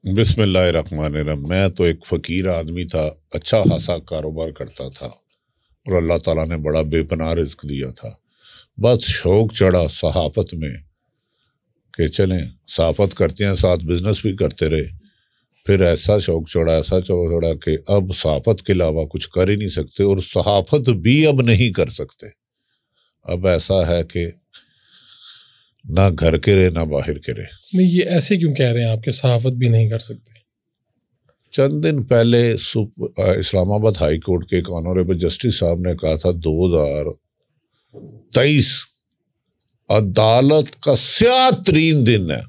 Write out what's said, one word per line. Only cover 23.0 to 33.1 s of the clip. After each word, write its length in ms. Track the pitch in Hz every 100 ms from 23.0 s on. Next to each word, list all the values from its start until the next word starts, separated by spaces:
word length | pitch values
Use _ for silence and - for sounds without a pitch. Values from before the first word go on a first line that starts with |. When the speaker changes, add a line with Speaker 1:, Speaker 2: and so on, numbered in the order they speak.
| _ _ -
Speaker 1:
अब 140 | 87 92
ऐसा 400 | 85 - 95 82
है 160 | 85
कि 300 | 82 87 85 - _ - _ _ _ - _ - - - _ _ _ _ -
ना 200 | 82 98
घर 280 | 82 82 78
के 160 | 104
रहे, 160 | 98 90
ना 140 | 82
बाहर 280 | 80 71 69
के 200 | 73 -
रहे। 460 | - - - _ 185
Speaker 2:
नहीं, 100 | 185
ये 140 | 175
ऐसे 340 | - 175 147 196
क्यों 180 | 165
कह 160 | 135 127
रहे 140 | 117
हैं 60 | 117
आप 120 | 113
कि 80 | 113
सहाफ़त 400 | 120 127 120 123
भी 160 | 123 123
नहीं 220 | 113 110
कर 80 | 110
सकते? 340 | - 104 _ _ _ _ _ _ _ _ _ _ _ _ _
Speaker 1:
चंद 300 | - 139 151
दिन 200 | 160 147
पहले 540 | 113 120 117 120 120 104
सुप-, 640 | - 113 107 - -